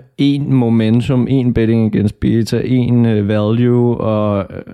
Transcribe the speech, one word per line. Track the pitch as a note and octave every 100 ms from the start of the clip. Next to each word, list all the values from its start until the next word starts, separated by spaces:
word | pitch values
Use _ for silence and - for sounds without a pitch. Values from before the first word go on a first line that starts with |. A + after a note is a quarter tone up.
| - -
en | C#3 C#3+ C#3+
momentum, | C3+ A#2 A2+ A2 A#2 A2+ B2+ A#2
en | C3+ B2
betting | A#2 A2 A2+ A2
against | G#2 G#2 -
beta, | B2+ A2+ G#2+ A#2
en, | - B2+ A#2+ A#2+ A#2
øh, | G#2+ G2+
value, | G#2+ G#2 A#2 B2 A#2+ A#2+ A#2+
og, | A2 G#2+ G#2 G2+ F#2 F#2 -